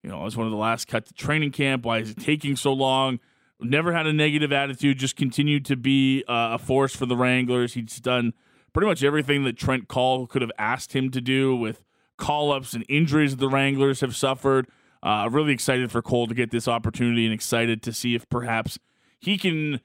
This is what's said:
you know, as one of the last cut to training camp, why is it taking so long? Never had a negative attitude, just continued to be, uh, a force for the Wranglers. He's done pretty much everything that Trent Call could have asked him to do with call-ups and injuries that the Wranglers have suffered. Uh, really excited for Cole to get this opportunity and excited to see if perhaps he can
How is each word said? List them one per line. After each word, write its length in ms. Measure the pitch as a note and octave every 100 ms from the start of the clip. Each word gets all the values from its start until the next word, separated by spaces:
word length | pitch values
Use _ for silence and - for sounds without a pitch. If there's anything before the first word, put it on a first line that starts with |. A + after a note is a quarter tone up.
you 80 | -
know, 160 | F2+ F#2+
as 100 | A#2
one 120 | A2
of 40 |
the 60 | G#2+
last 300 | A2 A2+ -
cut 180 | A2 -
to 80 |
training 380 | - - D#3 D3
camp, 340 | C3+ C#3 C3 A#2
why 140 | A2+
is 120 | G#2+
it 80 | G#2+
taking 360 | - D3+ D3 C3+
so 180 | C#3+
long? 460 | C3+ C3+ C3 C3+ B2 _ _ _ _
Never 340 | A#2+ C#3+ E3+
had 140 | E3+ D#3
a 60 |
negative 380 | D3+ D3+ D3 D3
attitude, 460 | C#3 C#3 B2+ C#3+ C3+
just 180 | C3 -
continued 500 | C#3 B2+ D3 D3 C#3
to 100 | C3
be, 480 | B2+ C3+ C3+ C3+ -
uh, 240 | A#2+ A2+
a 40 | A2+
force 380 | - C3 C3+ -
for 100 | B2
the 100 | B2
Wranglers. 580 | B2+ B2+ B2 B2 A#2+
He's 260 | B2 A2 -
done 340 | B2+ B2 A#2+ - _ _ _
pretty 140 | D#3 G#3
much 160 | D3
everything 400 | C#3 D3+ C3+ C#3+
that 140 | C3+ A#2
Trent 300 | C3+ C3 -
Call 380 | C3 B2+ C3 B2
could 140 | C3
have 100 | A#2 -
asked 360 | G#2+ B2+ -
him 180 | C3+ C3
to 100 | B2+
do 340 | B2 C3 C3+ B2
with 280 | A2+ A2+ _ _ _ -
call-ups 560 | - D3 D3 C#3 B2+
and 120 | A#2 A2+
injuries 420 | C#3+ D#3+ D3+ D3
that 80 | C3
the 100 | C3+
Wranglers 520 | C3+ C3+ C3+ C#3 B2+
have 140 | C3 A#2
suffered. 520 | C3+ C3 C#3 C3+ - _ _ _
Uh, 260 | - G#2+ G#2+
really 220 | C#3 D3+
excited 380 | C3 - B2+ B2
for 100 | A#2+
Cole 260 | - B2 A#2
to 60 |
get 180 | A#2+ A#2
this 160 | A#2 B2
opportunity 580 | A#2 A#2 - A#2+ A#2 A2+
and 80 |
excited 480 | A2 - A#2 A#2 A2+
to 100 | B2
see 220 | A2+ B2 A#2
if 120 | -
perhaps 500 | A#2+ A#2+ A2+ A2 - _ _ _ _
he 180 | F3+ G3+
can 420 | F#3+ D#3+ D3+ C#3